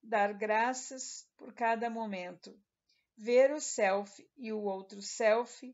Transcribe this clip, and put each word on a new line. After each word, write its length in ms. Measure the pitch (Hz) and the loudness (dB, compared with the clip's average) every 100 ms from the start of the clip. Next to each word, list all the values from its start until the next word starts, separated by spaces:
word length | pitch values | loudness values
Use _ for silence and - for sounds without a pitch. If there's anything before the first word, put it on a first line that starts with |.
dar 300 | 226 214 202 | 0 2 2
graças 920 | 202 214 214 240 254 - 262 - - - _ | 0 0 2 2 -2 -10 -12 -12 -14 -18 _
por 160 | 254 | -20
cada 360 | - 233 226 233 | -2 0 0 -2
momento, 680 | 226 220 190 180 180 - - _ _ _ _ _ - | -4 -6 -6 -8 -12 -18 -20 _ _ _ _ _ -10
ver 360 | 214 247 269 | 4 6 6
o 80 | 302 | 4
self 680 | - - 202 196 202 - - - | -4 0 2 2 -2 -14 -20 -14
e 160 | 226 | -8
o 100 | 214 | -4
outro 400 | 202 190 190 202 | -4 -6 -10 -14
self 720 | 202 - 226 226 240 - 254 | -12 2 4 4 0 -10 -18